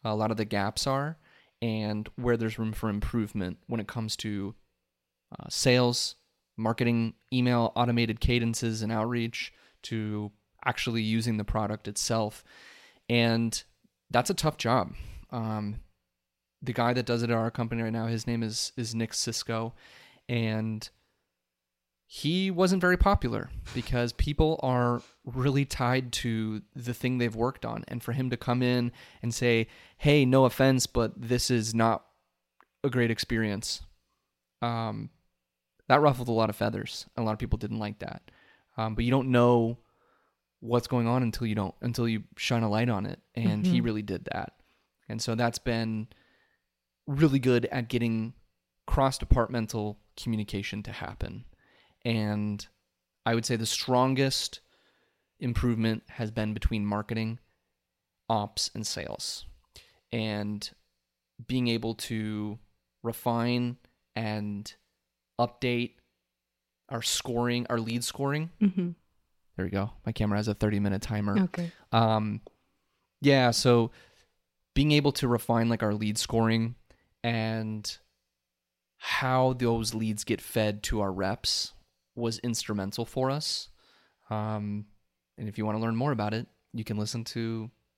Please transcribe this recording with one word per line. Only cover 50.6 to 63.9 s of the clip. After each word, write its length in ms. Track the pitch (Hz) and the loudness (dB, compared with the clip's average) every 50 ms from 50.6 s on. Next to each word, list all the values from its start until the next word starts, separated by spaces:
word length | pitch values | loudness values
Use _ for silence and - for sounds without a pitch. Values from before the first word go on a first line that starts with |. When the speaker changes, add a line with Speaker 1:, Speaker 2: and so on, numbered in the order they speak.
| 101 - - 104 104 | -4 -4 -8 -8 -8
Speaker 1:
to 100 | - - | -8 -10
happen. 500 | - - - - - - - 95 113 120 - - _ _ _ _ _ _ _ _ _ _ | -8 -10 -10 -6 -6 -6 -6 -6 -12 -14 -18 -20 _ _ _ _ _ _ _ _ _ _
And 600 | 120 113 113 107 104 104 104 104 107 104 101 - - _ _ _ _ _ _ _ _ _ _ _ | 0 0 2 0 0 0 0 -2 -2 -4 -6 -8 -14 _ _ _ _ _ _ _ _ _ _ _
I 100 | 113 117 | 0 0
would 100 | 117 113 | 0 2
say 120 | - 127 110 | 0 -2 -2
the 80 | 113 | 0
strongest 960 | 107 - - - - 127 123 127 131 135 131 139 131 131 - - - - - _ _ _ _ _ _ _ _ _ _ _ _ _ _ _ _ | -2 -4 -4 0 2 4 4 4 4 4 2 2 2 0 -2 -4 -4 -8 -12 _ _ _ _ _ _ _ _ _ _ _ _ _ _ _ _
improvement 640 | - 123 117 - - 123 117 110 113 113 113 110 _ _ | -6 -2 -2 2 2 2 2 2 2 0 0 -2 _ _
has 240 | - - 117 107 | -8 -6 -6 -4
been 220 | 110 113 107 107 107 | -2 -2 -2 -2 -4
between 320 | 110 - - 117 110 101 | -2 -2 -2 0 0 -2
marketing, 540 | 104 101 104 107 - 117 110 113 110 113 123 _ _ _ _ _ _ _ _ _ _ _ _ _ _ _ _ _ _ | -2 -2 -2 -4 -4 -4 -4 -4 -4 -6 -10 _ _ _ _ _ _ _ _ _ _ _ _ _ _ _ _ _ _
ops, 420 | 113 107 104 104 _ - - - _ | -2 -2 -2 -4 _ -6 -6 -6 _
and 140 | 110 107 - | -8 -8 -6
sales. 580 | - - 87 - - - - - - - - - - _ _ _ _ - - _ _ _ _ _ - | -6 -6 -8 -8 -10 -10 -8 -10 -10 -10 -12 -18 -20 _ _ _ _ -20 -20 _ _ _ _ _ -6
And 560 | 117 110 110 107 104 104 104 107 104 - - _ _ _ _ _ _ _ _ _ _ _ _ _ _ 117 | -4 -4 -2 -4 -4 -4 -4 -6 -6 -8 -12 _ _ _ _ _ _ _ _ _ _ _ _ _ _ -10
being 220 | _ 127 131 123 120 | _ -2 0 2 2
able 280 | 113 113 113 113 113 | 0 0 -2 -4 -6
to 640 | - - - 117 110 110 107 107 107 107 104 104 110 - _ _ _ _ _ _ _ - | -6 -8 -6 -4 -4 -4 -4 -4 -4 -6 -6 -8 -10 -14 _ _ _ _ _ _ _ -8
refine 720 | 117 113 - - 123 117 117 117 120 123 123 123 120 123 - _ _ | -6 -6 -2 -2 0 0 2 2 0 0 0 -2 -2 -6 -8 _ _